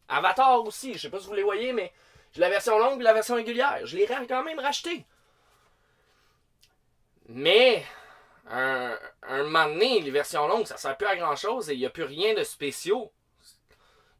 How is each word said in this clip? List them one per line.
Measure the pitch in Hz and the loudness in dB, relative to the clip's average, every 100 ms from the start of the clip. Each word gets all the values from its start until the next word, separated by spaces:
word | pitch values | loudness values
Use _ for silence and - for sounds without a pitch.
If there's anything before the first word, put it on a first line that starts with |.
| - | -4
Avatar | 135 185 - 262 240 | 0 2 4 6 6
aussi, | 220 - 262 | 2 -8 -10
je | 220 | -10
sais | 220 | -10
pas | 196 | -10
si | 196 | -8
vous | |
les | 208 | -2
voyez, | 202 196 254 | 0 0 -2
mais | 240 175 - _ _ _ | -4 -6 -10 _ _ _
j'ai | 156 | 0
la | 180 | 2
version | 196 226 214 | 2 2 4
longue | 240 269 | 4 4
et | |
la | 226 | 4
version | 220 220 | 4 2
régulière. | 240 226 233 269 - | -2 -2 0 0 -2
Je | 139 170 | -6 0
l'ai | 214 | 0
ra-, | 262 247 | 0 -4
quand | 254 | -4
même | 311 320 | -4 -4
racheté. | 269 277 339 320 - _ _ _ _ _ _ _ _ _ _ _ _ _ _ _ _ _ _ _ _ _ - | -4 -4 -6 -10 -12 _ _ _ _ _ _ _ _ _ _ _ _ _ _ _ _ _ _ _ _ _ -18
Mais, | 117 151 208 254 196 139 - - - _ _ - | -2 4 6 6 4 -2 -16 -20 -20 _ _ -10
un, | 120 131 131 123 113 - - | -4 -2 -2 -4 -6 -12 -18
un | - 135 | -8 -4
moment | 151 160 156 | 0 2 2
donné, | 160 240 226 | 2 2 2
les | 147 | 0
versions | 139 147 160 151 | -2 -2 0 0
longues, | 226 208 | 0 -2
ça | - | -6
sert | - - | -8 -4
plus | 202 | -2
à | 190 | 0
grand | 160 | -2
chose | 143 202 254 165 | -2 -4 -4 -4
et | |
il | 131 | -4
n'y | 127 | -6
a | |
plus | - | -6
rien | 143 147 208 | -8 -2 0
de | 208 | 0
spéciaux. | - - 143 - 165 240 - _ _ _ _ _ _ _ _ _ _ | -2 -6 -8 -6 -2 -2 -4 _ _ _ _ _ _ _ _ _ _